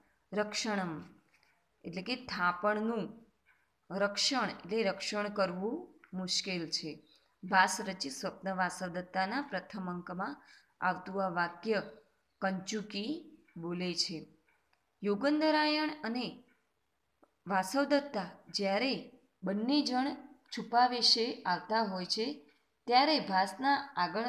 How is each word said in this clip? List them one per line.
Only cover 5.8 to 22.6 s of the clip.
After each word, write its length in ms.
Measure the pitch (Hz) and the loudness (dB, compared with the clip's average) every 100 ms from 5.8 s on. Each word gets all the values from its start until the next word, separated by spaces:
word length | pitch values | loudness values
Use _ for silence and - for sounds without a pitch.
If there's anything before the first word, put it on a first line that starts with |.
| - - - | -8 -18 -12
મુશ્કેલ 560 | 185 180 - 196 180 165 | -8 -2 -2 -2 -4 -2
છે. 340 | - 156 156 - _ _ _ | -4 -6 -10 -16 _ _ _
ભાસ 380 | 185 190 196 - | 4 6 6 4
રચિત 300 | 196 185 - | -4 -6 -8
સ્વપ્ન 420 | - 185 - 190 | -6 -6 -4 -4
વાસવદત્તાના 880 | 185 180 - 180 175 180 190 190 254 | 0 0 -2 -6 -6 -4 -2 0 -2
પ્રથમ 480 | 285 185 185 208 180 | -4 -6 -6 -8 -6
અંકમાં 520 | 175 175 180 220 294 - - _ - | -6 -6 -6 -6 -8 -16 -20 _ -4
આવતું 440 | 185 175 - 196 190 | -2 -2 -4 -2 0
આ 40 | |
વાક્ય 540 | 175 175 - 220 202 - - _ _ _ _ | 0 -2 -2 -2 0 -2 -10 _ _ _ _
કંચુકી 960 | 190 190 - 214 - 202 226 330 - - _ 170 | -2 -2 -4 -6 -4 -6 -4 -6 -8 -20 _ -10
બોલે 360 | 165 175 180 | -6 -2 -2
છે. 340 | 165 - 160 - _ _ _ _ _ _ _ | -2 -2 -6 -12 _ _ _ _ _ _ _
યોગંધરાયણ 840 | 202 202 277 302 311 302 302 302 302 - | 0 2 2 4 4 4 4 2 0 -2
અને 400 | 226 247 196 - - _ _ _ _ _ _ _ _ _ 180 | -4 -4 -6 -8 -18 _ _ _ _ _ _ _ _ _ -2
વાસવદત્તા 840 | 190 190 277 285 285 285 214 175 - - | 0 2 0 4 2 2 -4 -6 -10 -8
જ્યારે 600 | - 196 202 262 190 - - _ _ | -2 0 2 2 -2 -6 -18 _ _
બંને 380 | 185 208 233 294 | -4 0 2 2
જણ 320 | - 254 277 262 - - _ - | 2 0 0 -4 -12 -20 _ -10
છુપાવેશે 840 | - 233 247 247 220 233 240 - 190 | 0 4 4 4 4 4 2 0 0
આવતા 360 | 175 - 220 | -2 2 2
હોય 240 | 208 185 180 | 2 -2 -2
છે, 360 | 220 247 294 - _ | -2 -2 -4 -12 _